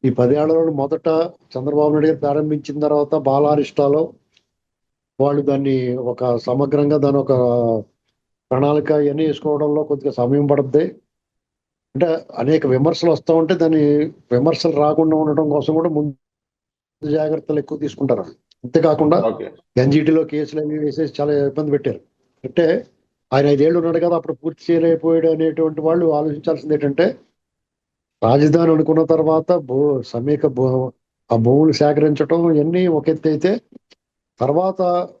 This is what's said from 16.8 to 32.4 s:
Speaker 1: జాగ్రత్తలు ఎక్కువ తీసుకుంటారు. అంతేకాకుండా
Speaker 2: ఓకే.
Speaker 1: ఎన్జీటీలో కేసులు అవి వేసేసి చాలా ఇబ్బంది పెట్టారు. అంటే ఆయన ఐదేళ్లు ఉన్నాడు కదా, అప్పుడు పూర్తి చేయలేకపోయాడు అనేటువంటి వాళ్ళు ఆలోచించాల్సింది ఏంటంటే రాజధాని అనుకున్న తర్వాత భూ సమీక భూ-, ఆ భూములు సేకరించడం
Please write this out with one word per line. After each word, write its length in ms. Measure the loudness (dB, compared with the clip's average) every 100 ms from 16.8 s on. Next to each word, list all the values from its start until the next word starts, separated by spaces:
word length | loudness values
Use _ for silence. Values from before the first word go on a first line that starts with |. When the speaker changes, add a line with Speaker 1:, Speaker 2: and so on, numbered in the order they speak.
| _ _ -4
Speaker 1:
జాగ్రత్తలు 480 | -2 -2 -4 -4 -6
ఎక్కువ 200 | -4 -8
తీసుకుంటారు. 460 | -8 -6 -2 -2 -4 -16 _ _
అంతేకాకుండా 560 | -2 2 2 2 2 2
Speaker 2:
ఓకే. 320 | 0 -4 -10 -14 _ 0
Speaker 1:
ఎన్జీటీలో 480 | 2 2 2 0
కేసులు 360 | 0 -4 -6 -6
అవి 180 | -6 -4
వేసేసి 340 | -4 -4 -6 -4
చాలా 260 | -2 0 -2
ఇబ్బంది 240 | -2 -2
పెట్టారు. 300 | -2 -4 -8 _ _ _ _
అంటే 420 | -6 -2 0 0 -4 _ _ _ _
ఆయన 140 | 0 2
ఐదేళ్లు 320 | 4 4 2
ఉన్నాడు 200 | 0 0
కదా, 180 | 0 -2
అప్పుడు 160 | -4
పూర్తి 400 | -8 -8 -10 -2
చేయలేకపోయాడు 560 | 0 2 0 2 2 2
అనేటువంటి 520 | 0 -2 0 -4 -2
వాళ్ళు 320 | -2 0 0
ఆలోచించాల్సింది 600 | 0 -2 -4 -4 -4 -2
ఏంటంటే 440 | -2 -2 0 0 -2 _ _ _ _ _ _ _ _ _ _
రాజధాని 480 | 2 4 4 4 2
అనుకున్న 320 | 2 2 0
తర్వాత 480 | 2 0 2 0 0
భూ 500 | -2 -2 -2 0 -2
సమీక 440 | -6 -8 -4 -2 -2
భూ-, 440 | 0 -2 0 -4 -10 _ _ _
ఆ 40 | 0
భూములు 360 | 4 4 4
సేకరించడం 800 | 4 2 4 2 0 0 0